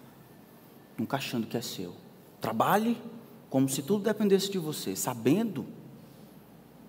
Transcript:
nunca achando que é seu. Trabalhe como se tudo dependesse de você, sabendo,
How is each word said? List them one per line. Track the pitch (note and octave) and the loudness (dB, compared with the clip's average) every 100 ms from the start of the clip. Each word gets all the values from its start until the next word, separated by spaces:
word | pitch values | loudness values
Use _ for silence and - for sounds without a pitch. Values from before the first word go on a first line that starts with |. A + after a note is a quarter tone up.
| - - - - - - - - - - | -20 -20 -20 -20 -20 -20 -20 -20 -12 -6
nunca | A2 C3+ | -2 -2
achando | - B2 A2 | -2 -4 -2
que | A#2+ | -4
é | |
seu. | - - F2 - - - - - | -4 -8 -10 -12 -20 -20 -20 -8
Trabalhe | A2 A2+ C#3+ G3+ A3+ A#3 - - - - - | -2 2 4 4 2 -2 -6 -16 -18 -20 -2
como | C3 C3+ | 2 2
se | C#3 | 0
tudo | C3+ G#3 G#3+ | 0 0 2
dependesse | G#3+ G#3 F#3+ G3 | 2 4 4 2
de | F#3+ | -2
você, | D3+ D3 - F#2+ | -4 -6 -4 -2
sabendo, | C3+ A#2+ B2 F#3 A#3 D3+ E2+ - - - - - - - - - - - | -2 2 4 4 2 -4 -8 -12 -18 -20 -20 -20 -20 -20 -20 -20 -20 -20